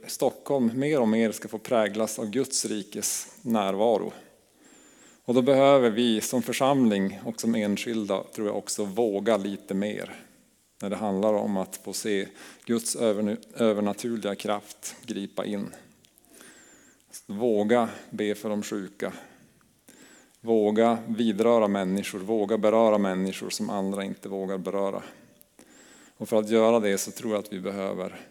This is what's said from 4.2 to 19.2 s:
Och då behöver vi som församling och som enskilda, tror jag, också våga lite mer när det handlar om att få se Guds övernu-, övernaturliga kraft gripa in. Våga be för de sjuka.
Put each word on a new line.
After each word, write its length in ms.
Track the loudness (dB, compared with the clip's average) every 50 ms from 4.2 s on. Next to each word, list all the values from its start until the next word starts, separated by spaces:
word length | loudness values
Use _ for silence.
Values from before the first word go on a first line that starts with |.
| -18 -20 _ _ _ _ _ _ _ -20 -20 -20 -20 _ _ _ -20 -20 _ _ _
Och 100 | 2 2
då 80 | 4 6
behöver 480 | 6 6 6 8 8 8 8 6 4
vi 300 | 4 2 2 2 2 0
som 220 | 0 -2 -2 -2 -2
församling 800 | -2 -2 0 2 2 4 4 4 4 4 4 2 0 -2 -6 -8
och 160 | -10 -8 -4
som 140 | -2 -2 0
enskilda, 680 | 0 0 0 -2 -2 -2 -4 -4 -4 -2 -2 -2 -2 -4
tror 240 | -6 -8 -6 -4
jag, 100 | -4 -4
också 280 | -4 -6 -6 -6 -6 -6
våga 520 | -4 0 0 0 2 0 0 2 2 2
lite 380 | 2 0 -2 -6 -8 -6 -4 -2
mer 400 | -2 -2 -2 -4 -6 -10 -12 -12 -16 -20 -20 _ _ _ _ _ _ _ _ _ -10 -8
när 80 | -6
det 60 | -4
handlar 380 | -4 -2 -2 0 2 2 2 2
om 220 | 2 0 0 -2
att 200 | -2 -4 -6 -8
få 160 | -12 -12 -10 -8
se 360 | -6 -4 -2 -2 -2 -2 -6 -10 -16 -20 -20 -20 -12 -6
Guds 320 | -4 -2 -2 -2 -4 -4
övernu-, 420 | 0 0 0 0 0 0 -2 -2 -4 -8 -10 -4
övernaturliga 800 | 0 2 2 2 2 0 -2 -2 -4 -6 -6 -6 -4 -4 -4 -6
kraft 640 | -4 -4 -4 -4 -4 -6 -10 -18 -16 -16 -16 -16 -14 -12
gripa 400 | -10 -8 -8 -8 -8 -8 -8 -6
in. 260 | -6 -6 -6 -6 -8 -12 -16 -20 -20 _ _ _ _ _ _ _ _ -20 -20 -20 -20 -20 -20 -20 -20 -20 _ _ _ _ _ _ _ -20 -18 -12
Våga 600 | -10 -6 -2 0 2 2 2 2 4 2 2 2 0 -4 -10 -14 -10
be 240 | -6 -4 -2 -2 -2
för 140 | -4 -4 -4
de 140 | -4 -4 -4
sjuka. 500 | -6 -6 -8 -8 -10 -10 -10 -8 -8 -8 -12